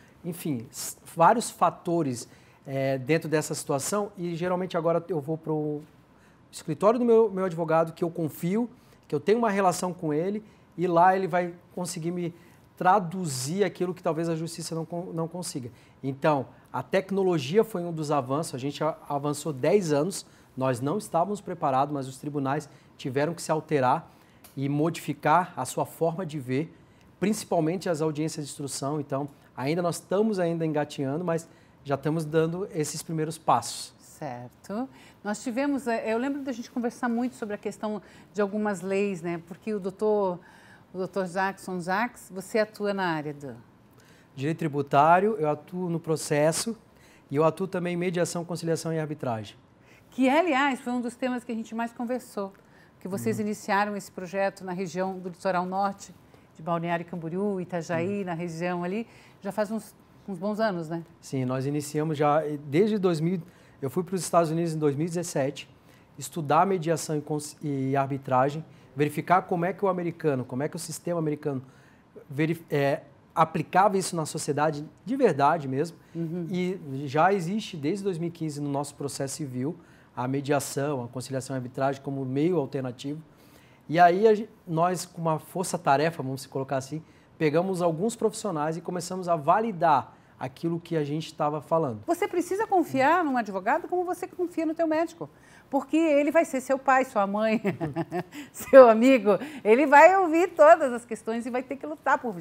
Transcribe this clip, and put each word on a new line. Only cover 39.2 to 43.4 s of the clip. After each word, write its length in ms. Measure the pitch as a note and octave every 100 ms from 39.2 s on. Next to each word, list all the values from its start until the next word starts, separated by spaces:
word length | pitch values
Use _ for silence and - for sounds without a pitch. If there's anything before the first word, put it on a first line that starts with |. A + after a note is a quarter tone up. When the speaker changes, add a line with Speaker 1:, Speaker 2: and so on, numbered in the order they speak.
Speaker 2:
né? 180 | E3+ E3+ E3+
Porque 260 | - A3
o 80 | G#3
doutor, 600 | F#3+ G3 G#3+ G#3 F#3+ F3 - - - - -
o 60 | F#3
doutor 280 | F#3 G3 F#3
Jackson 540 | F3+ F#3+ F#3+ - F#3
Jacques, 480 | E3+ F#3+ A#3+ - -
você 280 | F#3 F#3+ A3
atua 340 | G#3+ - G3+
na 120 | G3
área 280 | F#3 D#3+ D3
do 220 | C#3+